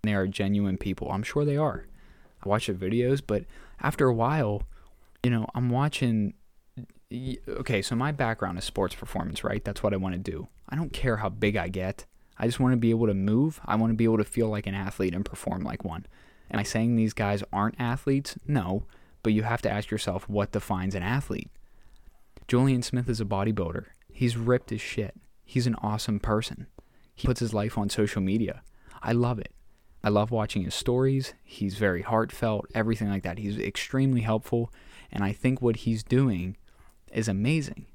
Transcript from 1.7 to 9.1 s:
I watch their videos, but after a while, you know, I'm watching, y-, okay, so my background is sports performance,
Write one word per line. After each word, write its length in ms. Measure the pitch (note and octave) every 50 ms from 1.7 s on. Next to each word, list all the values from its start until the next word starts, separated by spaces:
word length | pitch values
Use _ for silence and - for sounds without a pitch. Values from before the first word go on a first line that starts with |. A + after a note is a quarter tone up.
| - - - - - - - - - - - - _ - -
I 40 | G2
watch 180 | G2+ A2 -
their 80 | - G2
videos, 480 | F#2 F#2 F#2 G#2+ A#2+ B2 B2 C#3 C#3 C#3
but 200 | - G#2 G#2 - - - - - - - -
after 260 | - C#3+ C#3+ - C#3+
a 60 | C3 A#2+
while, 500 | A2+ A#2 B2 D3+ D#3+ C3 G#2+ G#2 G2+ - - - - - - - - - - - - -
you 80 | B2
know, 160 | A#2+ A2+ A2 - -
I'm 140 | A#2+ B2 B2
watching, 640 | A#2+ B2+ C#3+ D3+ - - C3+ A#2+ A2+ G#2+ G#2 G2 - _ - - _ - _ - _ - A#2 - - - - _
y-, 280 | A#2+ A#2+ C3 C3 B2 - -
okay, 340 | - G#2 - C3 - A#2+ G2+
so 140 | F#2+ - A#2+
my 160 | A#2 B2+ D3
background 480 | D3+ C#3 C3+ A2+ A2+ - - F#2 F2+ F2
is 60 | -
sports 280 | - - - G2 F2+ -
performance, 500 | - - -